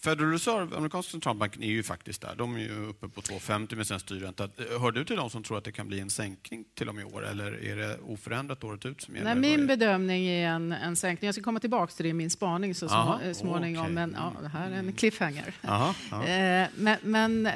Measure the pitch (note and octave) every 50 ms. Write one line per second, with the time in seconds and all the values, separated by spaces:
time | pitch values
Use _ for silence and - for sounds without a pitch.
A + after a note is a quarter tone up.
0 | - D3+ D#3+ D3+ D3+ D#3 E3 E3+ - A#3 A3+ G#3 F3+ D#3 - D3 D#3 D#3 - F3+
1 | F3 - - E3 - C3 A2+ G#2 G#2+ G2+ - B2 A#2+ G#2+ A2 A2+ G#2 - F#2 -
2 | - - G#2 - - - - A2+ A#2+ A#2+ A#2+ A2+ A2 G#2+ G#2+ G#2+ G#2 G#2+ G#2 -
3 | - F#2+ - G2+ - - G2+ F#2+ - - G#2+ G#2 A2 G#2+ A2+ A2 G#2+ - G2+ F#2
4 | - - G2 F#2+ F#2+ F#2+ F#2 - G2+ G2 - - A#2+ A#2 A#2 A#2+ B2 A#2+ A2 A#2+
5 | D3+ - A#3+ F#3 C3+ A2+ - A#2 G#2 - A2 G2+ G2+ G#2 G#2 - G#2 G#2 G2 G2
6 | G2 G2 - - A2 G2 F#2+ - - - A#2+ A2+ G#2+ _ - - A#2 A2+ G#2 G#2
7 | G2+ G2+ G2+ G#2 G#2+ G#2 G2+ G2+ G2+ G#2 G#2+ A2 A2 G#2+ G2+ G#2 G#2+ G#2+ A2 -
8 | - - A2 G2+ - A#2 A2+ B2 C#3 C#3+ C3 - - A2 G#2 G2+ - B2 C3+ -
9 | - - - - G3+ A3 A#3+ B3 C4+ D4 D4+ D4+ C#4+ C4+ C4+ A3+ A3+ G#3+ F#3+ F#3
10 | F#3+ F#3 F#3 F#3 F#3 F3+ F3 F3 E3+ E3 E3 E3 E3 E3+ E3+ A2 A#2+ E3+ E3+ -
11 | - F#3 E3+ - - G3+ G3 A3+ G3 A#3 A3+ A3 - A3 B3 A3+ F3 - - -
12 | E3 E3 D#3+ E3 D#3+ E3+ - - G#3 F3+ E3+ F3 G3+ G3 F3+ - F3 D#3+ G3+ A3
13 | A3 E3+ E3+ - - F#3 F3 F3 - F3+ E3+ F3 E3+ E3+ E3 E3 E3 D#3+ E3+ E3+
14 | E3+ E3+ - - D#3+ F3 - - - D3 D3 D#3 F3+ F#3+ F#3+ F#3+ F#3 F#3+ G3 -
15 | A#3 G#3+ G#3+ - F#3 D#3 C#3+ D3 - - - - - G#2 G#2 G#2 C3 E3+ F#3+ -
16 | - - G#2 G#2 - D3 F3+ F#3 F#3+ F#3 F3+ F#3 F#3 - - - G#3 G#3+ G#3+ -
17 | - G#3 A3 A3 A3 A3+ A3+ A3 A3 G#3+ -